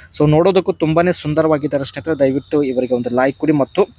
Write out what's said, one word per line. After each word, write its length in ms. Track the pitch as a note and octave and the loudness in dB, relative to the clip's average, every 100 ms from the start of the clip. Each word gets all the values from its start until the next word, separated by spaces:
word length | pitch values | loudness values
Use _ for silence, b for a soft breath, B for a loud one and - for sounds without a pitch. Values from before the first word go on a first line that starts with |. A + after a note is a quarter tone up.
| B - | B -2
So 120 | D3+ | 2
ನೋಡೋದಕ್ಕೂ 420 | D3+ F3+ F#3 F3 | 4 4 2 0
ತುಂಬಾನೇ 400 | E3+ D#3+ D#3+ F3+ | -2 0 0 0
ಸುಂದರವಾಗಿದ್ದಾರೆ 720 | E3+ D3 D3+ D#3 D3+ C#3+ C#3 | -2 -2 0 0 0 -2 -4
ಸ್ನೇಹಿತರೆ, 340 | C3+ - D#3+ D3+ | -6 -8 -6 0
ದಯವಿಟ್ಟು 440 | C3+ C3+ - D3+ | 0 0 -2 -2
ಇವರಿಗೆ 320 | C#3+ B2 B2+ | 0 -2 -2
ಒಂದು 160 | B2 A#2+ | -2 -2
like 280 | B2 C3+ C#3 | 0 0 0
ಕೊಡಿ 140 | D3+ | -2
ಮತ್ತು 340 | D3+ C3 - G#3 | 0 0 0 -2